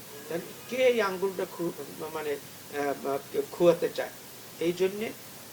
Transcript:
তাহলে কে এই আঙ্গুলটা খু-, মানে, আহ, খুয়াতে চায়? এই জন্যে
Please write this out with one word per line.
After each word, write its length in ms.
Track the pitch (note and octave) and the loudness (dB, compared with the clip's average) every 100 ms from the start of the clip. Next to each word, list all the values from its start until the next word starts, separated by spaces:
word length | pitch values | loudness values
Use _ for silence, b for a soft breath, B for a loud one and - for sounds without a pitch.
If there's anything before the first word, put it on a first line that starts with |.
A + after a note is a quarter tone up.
| - - - | -12 -12 -6
তাহলে 140 | E3+ - - - | -6 -6 -10 -4
কে 140 | B3 | 4
এই 180 | B3+ A#3+ | 6 6
আঙ্গুলটা 440 | G3 F#3 G3 F#3+ F#3 - | 4 2 0 0 -4 -2
খু-, 140 | E3+ E3 C#3 D3 D#3+ | -2 -2 -8 -8 -6
মানে, 180 | D#3+ D3+ | -4 -2
আহ, 1080 | C#3+ - - - D3 C#3+ C3+ B2+ - - D3 C#3 | -4 -6 -14 -8 -2 0 0 0 -2 -2 -2 0
খুয়াতে 380 | - F3 E3 D3+ - | 6 8 8 4 0
চায়? 140 | B2 - - - - - | -4 -6 -14 -16 -12 -2
এই 140 | E3 | 0
জন্যে 360 | F3 F#3+ G#3 A#3 - - - - | 2 2 0 -6 -8 -14 -16 -6